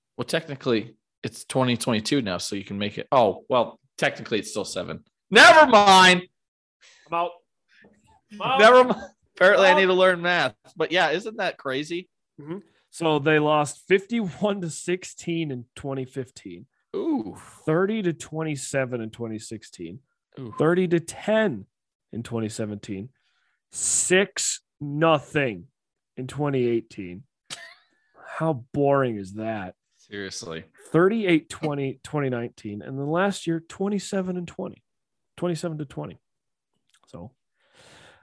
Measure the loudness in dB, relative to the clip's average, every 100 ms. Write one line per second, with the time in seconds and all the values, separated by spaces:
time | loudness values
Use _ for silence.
0 | _ -12 -4 -4 -6 -8 -2 -2 -2 -14
1 | _ _ -12 -12 -4 0 0 0 -2 -2
2 | 0 -2 -2 -6 -6 -10 -10 -8 -8 -8
3 | -2 2 2 0 -2 0 0 -6 _ -4
4 | -4 -4 -4 -4 -4 -8 -8 -8 -10 -12
5 | -16 _ _ 8 10 10 8 8 8 8
6 | 8 6 0 _ _ _ _ _ _ _
7 | _ -4 -4 -6 _ _ _ _ -20 _
8 | _ _ _ -10 -2 6 10 10 8 2
9 | -6 _ _ 4 6 8 6 6 4 4
10 | 4 2 0 0 -2 -4 -16 -6 -2 2
11 | 2 0 -6 -6 -6 -6 -6 -6 -6 -10
12 | -12 _ _ -20 -14 -14 -16 _ _ -4
13 | 0 2 2 2 2 2 0 -6 0 0
14 | 0 -6 -6 -4 -4 -4 -8 -8 -6 -6
15 | -8 -12 -8 -6 -6 -8 -12 -14 -10 -8
16 | -8 -10 -12 -16 -18 -18 -20 _ _ -8
17 | -4 -4 -6 -12 -20 -10 -2 0 0 0
18 | -4 -6 -8 -8 -6 -6 -4 -4 -2 -4
19 | -8 -10 -10 -10 -12 -14 -16 -16 -14 -14
20 | -20 _ _ -18 -14 -2 0 2 0 -2
21 | -4 -8 -2 0 0 -4 -12 _ _ _
22 | _ -14 -8 -6 -6 -6 -8 -10 -12 -12
23 | -12 _ _ _ _ _ _ -8 -4 -2
24 | 2 2 2 -2 -6 -6 _ _ -8 0
25 | 2 2 0 -2 -2 -4 -14 _ _ _
26 | _ -12 -10 -6 -2 0 0 -2 -4 -12
27 | -14 -16 -20 _ _ -18 -18 -20 _ _
28 | _ _ -16 -4 -4 -4 -6 -2 2 2
29 | 2 -4 -10 -10 -8 -8 -10 -14 _ _
30 | _ -12 -10 -12 -12 -12 -14 _ -2 2
31 | 2 2 0 0 0 -8 -6 -4 -6 -8
32 | -8 -4 -4 -4 -8 -12 -14 -12 -12 -8
33 | -4 -2 -2 -4 -6 -6 -8 -6 -4 -4
34 | -6 -6 -6 -8 -10 -12 -12 -14 _ _
35 | _ _ _ -8 -6 -4 -6 -10 -10 -12
36 | -14 -16 _ _ _ _ _ _ _ _
37 | _ -20 -20 -20 _ _ _ _ -20 -20
38 | -20 _